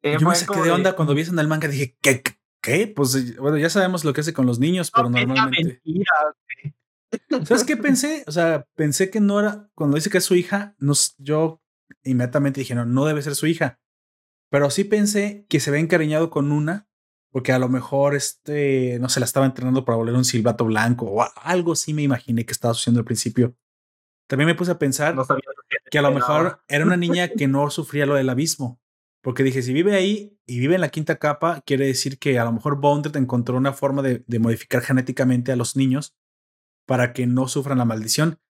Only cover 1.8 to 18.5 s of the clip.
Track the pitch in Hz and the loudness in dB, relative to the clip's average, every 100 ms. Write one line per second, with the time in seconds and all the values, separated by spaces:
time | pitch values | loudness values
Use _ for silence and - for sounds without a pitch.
1.8 | 135 _ 139 127 _ _ _ _ - 151 | -6 _ 0 0 _ _ _ _ -2 0
2.8 | 214 208 135 135 123 113 139 151 160 196 | 0 0 0 0 -4 -4 -2 0 0 2
3.8 | 185 180 151 139 151 160 127 120 147 185 | 0 0 -2 -2 -4 0 0 2 0 0
4.8 | 165 - 120 123 120 131 135 127 165 - | 0 0 2 0 0 0 0 0 -4 -4
5.8 | 160 170 202 156 151 - _ - 147 _ | -6 -2 0 0 0 -6 _ -14 -14 _
6.8 | _ _ _ - _ 269 151 226 254 285 | _ _ _ -12 _ -4 2 0 2 -2
7.8 | 285 262 294 311 202 160 165 151 - - | 2 2 0 -4 -4 0 0 0 -6 -2
8.8 | 151 135 190 214 202 202 208 208 - - | -2 0 0 2 2 2 0 -4 -16 -4
9.8 | 147 147 151 185 175 180 175 202 202 _ | 0 0 0 0 2 2 2 -4 -6 _
10.8 | 143 143 - _ 139 151 160 160 _ _ | 0 0 -2 _ -4 0 0 -4 _ _
11.8 | _ - 127 127 120 139 139 135 127 120 | _ -12 -2 -2 0 0 0 -2 -4 -4
12.8 | 120 127 151 151 143 143 156 165 147 - | 0 0 0 -2 -4 -2 -2 0 -4 -6
13.8 | _ _ _ _ _ _ _ 143 143 160 | _ _ _ _ _ _ _ 0 2 0
14.8 | 202 214 208 208 208 208 _ 147 143 143 | 0 2 2 0 -2 -6 _ -2 0 0
15.8 | 160 175 156 156 165 156 143 147 151 196 | 2 2 2 0 0 -2 0 0 -2 -4
16.8 | _ _ _ _ _ 131 127 131 127 127 | _ _ _ _ _ -4 0 2 2 -2
17.8 | - 139 143 143 - - - | -2 0 2 0 -4 -10 -6